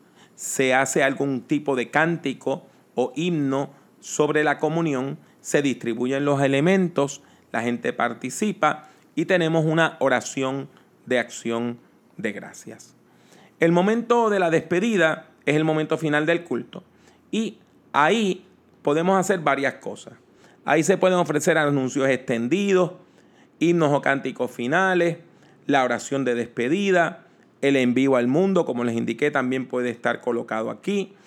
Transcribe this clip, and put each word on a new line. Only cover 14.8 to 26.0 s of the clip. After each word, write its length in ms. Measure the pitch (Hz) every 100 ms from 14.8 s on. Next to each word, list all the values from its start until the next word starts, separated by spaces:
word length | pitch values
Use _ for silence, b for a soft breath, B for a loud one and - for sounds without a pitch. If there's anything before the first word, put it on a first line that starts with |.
| 233 202 160 - - _ -
es 100 | 147
el 80 |
momento 320 | 160 156 156 156
final 300 | 160 147 156
del 180 | 170
culto 380 | 170 120 120 - - b b b _
y 280 | 214 226 - _ _ _
ahí 540 | - 151 226 202 - - _ _ _
podemos 360 | - 151 175 196
hacer 220 | 180 190
varias 340 | 147 139 135
cosas. 400 | - 98 107 - - _ _ b b
Ahí 180 | - 156
se 160 | 151 185
pueden 200 | 185 180
ofrecer 400 | 156 147 175 160
anuncios 500 | 147 143 127 135 135
extendidos, 840 | 127 - 117 120 180 202 185 175 - - b b b b -
himnos 340 | 160 170 151
o 80 | 143
cánticos 500 | 139 139 131 113 123
finales, 680 | - 120 170 190 180 170 160 - b b b -
la 180 | 139
oración 400 | 123 120